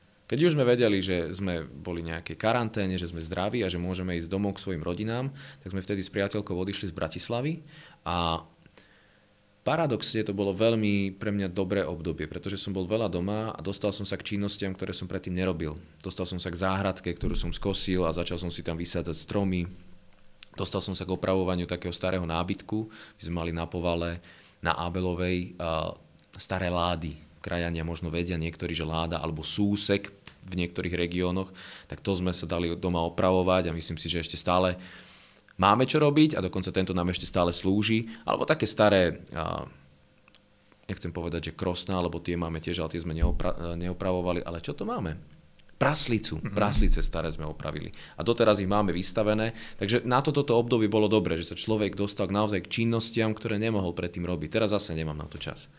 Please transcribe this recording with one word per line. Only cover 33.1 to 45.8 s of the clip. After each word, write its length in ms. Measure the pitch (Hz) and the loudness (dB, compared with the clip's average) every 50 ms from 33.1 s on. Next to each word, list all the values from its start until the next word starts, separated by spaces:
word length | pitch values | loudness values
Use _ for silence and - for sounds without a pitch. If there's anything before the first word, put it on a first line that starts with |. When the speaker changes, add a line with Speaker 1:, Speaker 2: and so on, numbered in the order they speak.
| 85 - 92 92 92 92 92 92 92 92 87 85 | 0 2 4 4 6 6 6 6 4 4 4 2
Speaker 1:
a 60 | 80 | -2
myslím 180 | 82 80 - 82 | -4 -4 -6 -6
si, 120 | 78 - | -6 -4
že 100 | 82 82 85 | -4 -2 -2
ešte 140 | 80 - - | -2 -4 -4
stále 460 | 85 - 90 90 90 92 92 87 90 - - - - - - - - - - - - - - - | -2 0 4 4 4 4 4 2 -2 -8 -16 -18 -20 -20 -20 -20 -20 -20 -20 -20 -20 -20 -12 -2
máme 300 | - 92 98 104 117 131 | 4 6 6 8 6 6
čo 140 | 127 - 156 | 4 4 4
robiť 340 | 151 147 147 151 156 156 151 | 6 6 8 8 6 6 4
a 80 | - | 2
dokonca 300 | 92 90 - 95 92 - | -2 -2 -2 -2 -4 0
tento 180 | - 95 92 - | 0 0 0 2
nám 140 | 92 92 87 | 2 2 2
ešte 220 | 90 90 - - - | 2 0 0 -2 0
stále 220 | - 92 87 87 | 2 4 4 4
slúži. 580 | 87 - - 92 98 104 104 107 113 113 113 - - - - | 2 0 2 2 2 4 4 4 2 2 0 -2 -10 -8 -2
Alebo 180 | - - - - | -2 0 0 2
také 220 | - 160 156 - | 2 2 2 2
staré, 560 | - - - 107 104 98 95 90 85 53 - - - | 0 4 6 6 8 8 8 6 4 2 -2 -10 -10
a, 320 | - 78 80 85 87 - - - - - - - - _ _ _ _ _ _ - - - _ _ _ _ _ _ - _ _ | -8 -6 -4 -4 -4 -6 -6 -10 -14 -20 -20 -20 -20 _ _ _ _ _ _ -20 -20 -20 _ _ _ _ _ _ -20 _ _
nechcem 260 | - 98 - - 85 | -10 -8 -6 -6 -6
povedať, 400 | 80 87 82 85 82 82 78 80 | -6 -4 -4 -4 -4 -4 -4 -4
že 40 | 78 | -6
krosná, 440 | - - 90 87 - - - 95 92 | -2 -2 -2 0 -2 -2 -2 0 0
lebo 180 | 87 85 85 | 0 0 -2
tie 160 | 82 - - 87 | -4 -4 -2 -2
máme 240 | 87 85 82 82 | -2 -2 -2 -4
tiež, 240 | 80 82 95 87 87 | -4 -4 -4 -4 -2
ale 80 | 82 80 | -4 -4
tie 100 | - 87 | -4 -4
sme 140 | 80 85 78 | -4 -4 0
neopra-, 400 | 82 82 76 73 - - 90 90 - 85 85 85 | 2 4 4 4 4 2 2 0 -2 -4 -6 -4
neopravovali. 640 | 85 87 90 90 - 95 95 92 90 87 90 87 87 | -4 -4 -4 -4 -2 -2 0 0 0 0 0 0 -2
Ale 160 | - - 85 | -2 -4 -8
čo 160 | 82 - - - | -8 -6 -8 -6
to 100 | - 196 | -6 -4
máme? 540 | 214 240 240 107 82 78 - - - - - - - - - - - - | -4 -4 -4 -4 -4 -6 -6 -10 -18 -20 -20 -20 -20 -20 -20 -20 -10 -2
Praslicu. 640 | - | 0